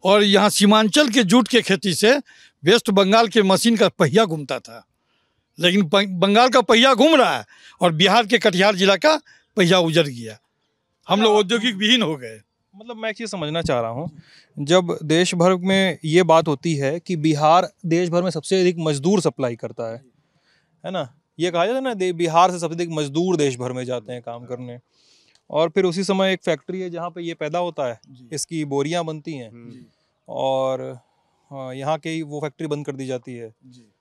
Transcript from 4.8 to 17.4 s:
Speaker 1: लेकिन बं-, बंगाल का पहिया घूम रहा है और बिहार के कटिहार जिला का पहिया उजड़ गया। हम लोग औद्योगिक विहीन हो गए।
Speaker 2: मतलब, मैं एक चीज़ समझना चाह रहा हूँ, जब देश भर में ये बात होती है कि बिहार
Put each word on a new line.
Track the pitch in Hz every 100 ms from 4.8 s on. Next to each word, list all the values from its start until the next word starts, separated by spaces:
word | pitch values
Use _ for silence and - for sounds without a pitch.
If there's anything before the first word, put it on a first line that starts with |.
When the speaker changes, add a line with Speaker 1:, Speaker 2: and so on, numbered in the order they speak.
| _ _ _ _ _ _ _ -
Speaker 1:
लेकिन | 170 190
बं-, | 175 196 202
बंगाल | 180 196 208 254
का | 254
पहिया | 208 226 262
घूम | 247 285
रहा | 311 208 135
है | 107 _ - _
और | 180
बिहार | 156 185 208 214
के | 233
कटिहार | 220 175 196
जिला | 196 190 196
का | 302 302 _ _ _ -
पहिया | 175 185
उजड़ | 165 160 151
गया। | 120 113 107 _ _ _ _ _ _ -
हम | 196
लोग | 214
औद्योगिक | 214 196 233 233
विहीन | 190 208 247
हो | 175 151
गए। | 120 110 _ _ _
Speaker 2:
मतलब, | 190 226 226
मैं | 220
एक | 208
चीज़ | 226
समझना | 190 151 160
चाह | 170 127
रहा | 113
हूँ, | 117 170 - _ _ _ -
जब | 143 180 180 170
देश | 151 160 180
भर | 180 170
में | 185 180 190 190 156
ये | 160 160
बात | 175 160 165
होती | 147 175
है | 151 135 165
कि | - 175
बिहार | 151 147